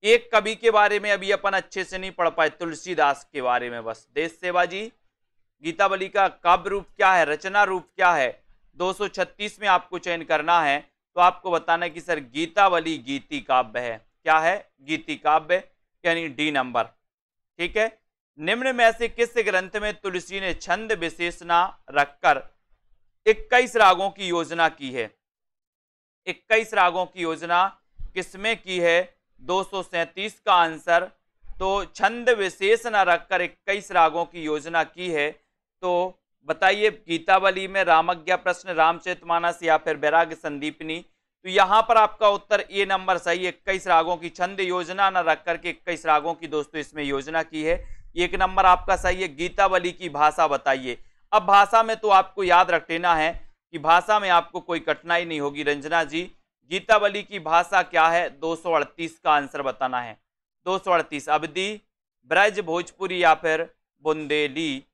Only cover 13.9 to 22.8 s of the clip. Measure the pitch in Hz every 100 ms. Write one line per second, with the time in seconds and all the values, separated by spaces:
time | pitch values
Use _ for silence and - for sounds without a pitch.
13.9 | 110 _ _ 160 156 160 196 - _ 135
14.9 | 156 156 147 151 156 156 180 - _ _
15.9 | _ 175 165 165 127 151 147 127 120 110
16.9 | _ _ _ _ _ _ _ 170 214 220
17.9 | _ _ _ _ _ 156 226 262 247 226
18.9 | 226 233 - 233 240 208 190 185 214 208
19.9 | 202 196 180 175 190 190 160 - 180 220
20.9 | 208 165 160 170 170 175 170 185 - _
21.9 | 139 143 _ 175 139 - _ _ _